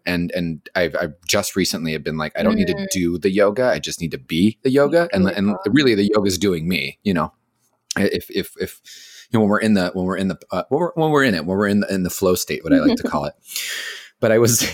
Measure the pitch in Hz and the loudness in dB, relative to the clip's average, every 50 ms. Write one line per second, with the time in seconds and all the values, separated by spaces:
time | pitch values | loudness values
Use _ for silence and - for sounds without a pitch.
0 | - - 90 87 87 87 - 90 87 82 82 76 - - - 95 90 80 73 73 | -4 -4 -2 -2 -2 -2 -4 -4 -4 -4 -6 -8 -12 -6 -2 -2 0 0 0 -2
1 | 87 82 71 - _ - - 104 98 - - 98 90 - - 87 80 82 78 78 | -4 -6 -6 -10 _ -2 -2 -2 -2 -2 -2 -2 0 0 -2 -4 -4 -4 -4 -4
2 | 71 80 78 80 78 76 - - - 110 - 110 95 87 87 87 98 95 101 95 | -6 -6 -4 -4 -6 -6 -4 -2 0 0 2 2 0 0 -2 -4 -4 -4 -2 -2
3 | 87 85 85 87 - 101 95 101 101 101 104 113 127 123 104 76 71 80 76 - | -2 -2 -2 0 -2 0 2 4 2 2 2 2 0 0 0 -2 -4 -8 -8 -6
4 | 85 80 69 71 65 - 80 80 92 110 110 - - 139 131 139 143 143 151 170 | -6 -6 -6 -8 -8 -4 0 2 2 2 2 0 0 2 4 4 4 4 4 2
5 | 170 170 - 98 92 95 - 101 98 101 101 92 - 104 104 143 151 131 113 98 | 2 2 2 2 2 2 2 0 0 0 0 -2 -2 2 2 4 4 4 4 4
6 | 101 101 104 107 98 101 92 87 90 101 92 82 78 85 90 76 69 69 - - | 2 2 2 2 2 2 0 0 0 0 0 0 -2 -2 -2 -2 -4 -6 -8 -4
7 | _ 104 95 82 76 - - _ _ _ _ _ _ _ _ _ _ _ - - | _ -2 0 0 -2 -2 -6 _ _ _ _ _ _ _ _ _ _ _ -4 -2
8 | 98 - - 90 - - - 98 90 - - - 95 - - - _ - - - | 0 0 0 -2 -4 -6 -6 -6 -6 -6 -8 -8 -8 -8 -8 -14 _ -20 -20 -20
9 | - - - - - _ - 117 107 101 104 104 110 110 107 98 90 90 - 92 | -20 -20 -20 -20 -10 _ 0 2 2 2 2 2 2 2 4 2 2 0 -2 -4
10 | 90 92 92 90 98 95 87 - - _ - 90 87 - 131 147 175 170 - 165 | -4 -2 -2 -2 -2 -4 -4 -6 -8 _ -6 -6 -4 -2 -2 -2 -2 -2 -2 -2
11 | 160 156 151 143 135 131 101 82 76 85 92 98 104 101 104 104 101 - 98 98 | 0 2 2 2 4 2 2 0 -2 -2 0 0 2 2 2 0 0 0 -2 -2
12 | 90 87 - - 98 92 90 90 - - 78 - - - 277 269 76 285 - - | -2 -2 -2 0 2 2 2 2 0 -4 -6 -6 -6 -6 -4 0 0 0 0 0
13 | - - - 151 147 147 - _ _ - - - - - - - - - - - | -2 -4 -4 -4 -6 -6 -8 _ _ -14 -12 -10 -10 -8 -10 -10 -10 -12 -14 -14
14 | - - _ _ - 113 110 113 117 113 113 110 - - | -18 -20 _ _ 0 2 4 4 4 4 4 2 0 -4